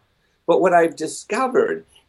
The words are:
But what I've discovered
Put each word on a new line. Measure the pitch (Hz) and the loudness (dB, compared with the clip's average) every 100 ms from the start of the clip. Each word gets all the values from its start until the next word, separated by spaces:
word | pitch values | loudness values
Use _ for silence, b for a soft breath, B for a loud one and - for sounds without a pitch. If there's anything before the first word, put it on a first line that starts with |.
| _ _ _ _ - | _ _ _ _ -2
But | 170 | 2
what | 180 | 4
I've | 175 165 143 | 4 2 -2
discovered | 151 - - 214 262 147 113 - - b | -10 -10 -8 -4 -2 0 -2 -4 -12 b